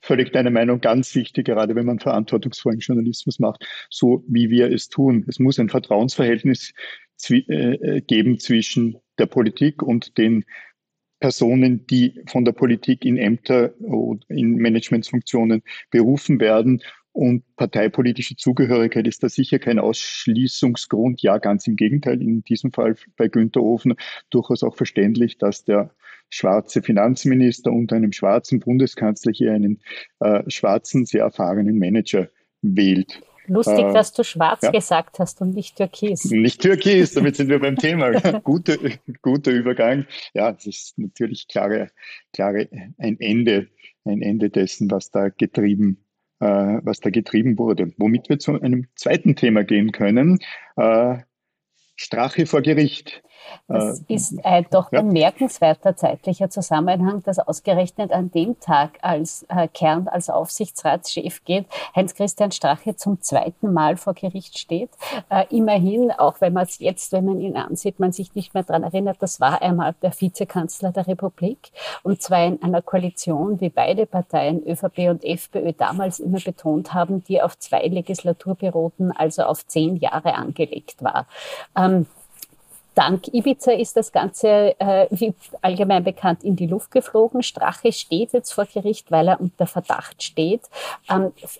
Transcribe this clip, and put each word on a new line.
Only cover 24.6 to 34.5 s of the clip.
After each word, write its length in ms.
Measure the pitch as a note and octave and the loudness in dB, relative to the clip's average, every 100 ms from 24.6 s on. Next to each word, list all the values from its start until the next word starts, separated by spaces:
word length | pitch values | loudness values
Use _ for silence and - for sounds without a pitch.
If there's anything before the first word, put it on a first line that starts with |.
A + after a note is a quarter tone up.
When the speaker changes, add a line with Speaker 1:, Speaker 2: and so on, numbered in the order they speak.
Speaker 1:
auch 140 | B2 - | -2 -2
verständlich, 640 | A#2 - G2+ A2+ A#2 - | -4 2 2 2 0 0
dass 240 | G2+ G2+ | -2 -2
der 260 | - G#2 F#2+ _ - - _ | 0 0 0 _ -20 -20 _
schwarze 540 | - F#2+ G2+ - - | -4 0 0 0 -4
Finanzminister 880 | - G#2 A2 B2+ D3 B2+ B2 A#2+ - | 0 2 2 2 2 4 4 2 -2
unter 240 | A#2 A#2 A2+ | 0 0 0
einem 160 | A2 | 0
schwarzen 480 | G2 F#2+ A2 - B2 | 0 0 0 0 -4
Bundeskanzler 720 | - B2+ C3 - A2 G#2+ - | 0 2 0 0 -2 0 -2
hier 200 | G#2+ A#2+ | 0 0
einen, 280 | G#2+ G2+ G#2 - - - _ | 2 0 -2 -8 -20 -20 _
äh, 240 | G#2 G#2 G#2 | 0 0 -2
schwarzen, 600 | - G#2+ G#2 - C3+ A#2+ | -4 0 0 0 -2 0
sehr 160 | G#2+ | 0
erfahrenen 560 | G#2+ - F2 G2 G#2 G#2+ | 0 -2 -2 0 0 0
Manager 480 | F2+ A2 G2+ G#2 F2+ _ _ _ | 2 0 0 -2 -2 _ _ _
wählt. 600 | G#2+ F#2+ G2 F#2+ F#2 - - _ - | -2 2 4 2 0 -8 -20 _ -2
Speaker 2:
Lustig, 300 | F#3+ A#3 D#4 | 0 2 4
Speaker 1:
Äh, 140 | G3+ | 4
Speaker 2:
dass 180 | G3+ G#3 | 4 2
du 140 | - A#3 | 0 -4
schwarz 360 | E3 D#3+ | 0 0